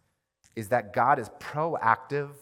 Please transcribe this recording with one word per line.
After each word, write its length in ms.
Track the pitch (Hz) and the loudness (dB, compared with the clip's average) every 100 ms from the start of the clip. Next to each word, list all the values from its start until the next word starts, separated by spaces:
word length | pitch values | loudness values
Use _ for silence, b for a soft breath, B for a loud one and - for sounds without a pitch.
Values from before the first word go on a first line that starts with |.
| _ _ _ _ _ 113 | _ _ _ _ _ -10
is 140 | 101 | 0
that 240 | 123 107 | 0 0
God 240 | 123 120 143 | 2 4 2
is 100 | 104 - | 0 -12
proactive, 920 | - 151 165 147 113 113 - 143 143 139 | -10 -4 -4 0 2 2 0 -6 -6 -12